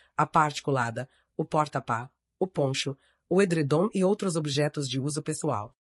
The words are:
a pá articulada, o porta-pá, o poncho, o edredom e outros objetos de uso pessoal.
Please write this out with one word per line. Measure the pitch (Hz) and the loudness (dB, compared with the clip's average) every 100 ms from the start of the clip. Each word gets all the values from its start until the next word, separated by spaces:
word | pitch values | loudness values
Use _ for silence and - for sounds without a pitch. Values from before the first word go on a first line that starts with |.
| _ | _
a | - 156 | -2 2
pá | 165 | 4
articulada, | 151 - - 135 117 113 127 _ _ - | 2 0 -2 0 0 -4 -10 _ _ -8
o | |
porta-pá, | 156 156 151 135 - 117 131 _ _ - | -2 0 0 -2 -2 -4 -4 _ _ -6
o | 185 | -4
poncho, | - 135 135 139 135 _ _ - | 0 0 0 -4 -8 _ _ 0
o | 180 | 2
edredom | 196 165 143 156 214 | 4 2 2 2 2
e | 196 | 2
outros | 185 208 196 160 | 2 2 -2 -2
objetos | 147 139 151 151 135 | -2 0 0 -2 -4
de | 131 | -4
uso | 143 147 | -2 -4
pessoal. | 156 151 156 107 104 _ | -6 -4 -2 -4 -6 _